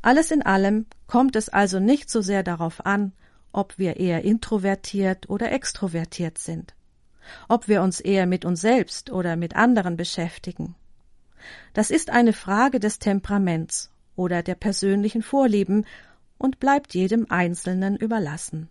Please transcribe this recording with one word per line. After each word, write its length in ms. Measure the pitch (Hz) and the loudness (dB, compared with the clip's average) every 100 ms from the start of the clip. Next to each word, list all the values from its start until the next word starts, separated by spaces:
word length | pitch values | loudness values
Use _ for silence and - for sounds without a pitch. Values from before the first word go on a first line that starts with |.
Alles 280 | 233 277 320 | 6 4 4
in 120 | 311 | 0
allem 440 | - 190 196 214 220 - - | 2 2 2 0 -4 -14 -2
kommt 300 | 240 262 220 | 2 4 2
es 120 | 214 | -2
also 320 | - 202 185 | 0 2 2
nicht 280 | 202 285 - | 4 2 2
so 120 | 233 | -4
sehr 200 | 190 196 | 0 0
darauf 440 | 180 170 165 - - | -2 -2 -4 -4 -2
an, 260 | 202 202 - _ _ - | 0 -2 -6 _ _ -8
ob 240 | - 196 - | -4 -4 -2
wir 180 | 185 - | -4 0
eher 260 | 180 165 | 0 0
introvertiert 1040 | - 220 - 220 190 196 - 196 190 190 - | 2 0 0 -2 0 -2 -4 -2 0 -2 -6
oder 240 | 196 233 | -4 -2
extrovertiert 880 | 262 - - 190 165 165 - 170 - | -2 -4 -6 -4 -4 -6 -6 -8 -6
sind, 360 | - 165 175 - _ _ _ _ - - - | -10 -10 -12 -20 _ _ _ _ -20 -20 0
ob 200 | 233 - | 0 4
wir 140 | 208 | 4
uns 180 | 190 180 | 4 0
eher 260 | - 196 180 | 0 2 2
mit 180 | 185 | 0
uns 160 | 180 175 | -2 0
selbst 500 | 196 254 - - - | 2 2 2 -6 -8
oder 260 | 196 175 165 | -4 -2 -2
mit 200 | 170 - | -2 2
anderen 400 | 233 233 180 170 | 4 4 2 -4
beschäftigen. 800 | 170 - 170 - - - 160 175 - - _ - _ - - - - | -6 -4 -6 -8 -14 -10 -10 -12 -20 -20 _ -20 _ -20 -20 -20 -8
Das 160 | - 214 | -2 0
ist 180 | 320 - | 0 2
eine 220 | - 233 | 4 4
Frage 480 | 220 - 202 262 254 | 2 -2 2 2 2
des 180 | 208 - | -2 -2
Temperaments 920 | - 196 - 202 190 165 160 - - _ _ | -2 -2 0 0 0 -2 -4 -8 -10 _ _
oder 280 | - 180 175 | -6 -2 -2
der 120 | 170 | -4
persönlichen 680 | 180 214 196 196 196 208 226 | -4 -4 -2 0 0 0 -2
Vorlieben 600 | 220 277 262 208 185 202 214 - - _ _ _ | -2 2 2 2 2 0 -2 -12 -20 _ _ _
und 220 | 262 262 | -4 0
bleibt 340 | 269 277 285 | 2 0 0
jedem 320 | 180 185 226 - | -2 0 0 0
Einzelnen 680 | 175 175 175 - 185 190 202 | 0 0 -2 -4 -2 -2 -2
überlassen. 720 | 220 226 160 151 - 160 160 | -2 -2 -4 -6 -10 -12 -12